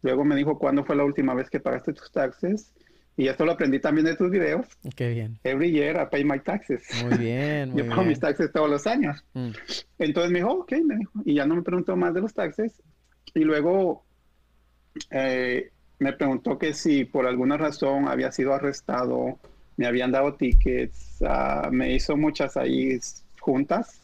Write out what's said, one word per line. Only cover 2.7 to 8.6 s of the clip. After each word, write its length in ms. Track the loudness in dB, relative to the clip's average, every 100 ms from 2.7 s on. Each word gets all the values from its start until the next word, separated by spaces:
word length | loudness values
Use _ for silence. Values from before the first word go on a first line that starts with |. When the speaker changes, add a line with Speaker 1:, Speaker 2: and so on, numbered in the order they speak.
| _ _ _ _ -2
Speaker 1:
Y 100 | -2
esto 180 | 2
lo 60 | 0
aprendí 280 | 2 0 2
también 260 | 2 2 2
de 80 |
tus 160 | 2 0
videos. 360 | 2 0 -2 -4 -12 -16
Speaker 2:
Qué 140 | -6 -4
bien. 320 | -2 -6 -6
Speaker 1:
"Every 300 | -4 0 2
year 240 | 2 0 0
I 60 | -2
pay 160 | 0
my 140 | 0 -2
taxes". 560 | -2 -6 -4 -6 -4
Speaker 2:
Muy 240 | -6 0 0
bien, 520 | 0 -2 -2 -2 -2
Speaker 1:
<laughs> 40 |
"Yo 80 | -2
Speaker 2:
muy 40 | 0
Speaker 1:
pago 120 | 2
mis 160 | 2 2
Speaker 2:
bien. 20 |
Speaker 1:
taxes 320 | 0 0 0
todos 180 | 2